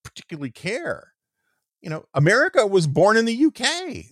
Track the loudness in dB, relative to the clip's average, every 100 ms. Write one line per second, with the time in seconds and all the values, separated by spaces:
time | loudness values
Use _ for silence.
0 | -20 -20 -16 -12 -12 -10 -10 -8 -8 -10
1 | -12 _ _ _ _ _ _ _ -12 -12
2 | -6 0 2 4 2 2 2 2 0 2
3 | 4 4 2 2 0 2 -2 -2 -8 -12
4 | -16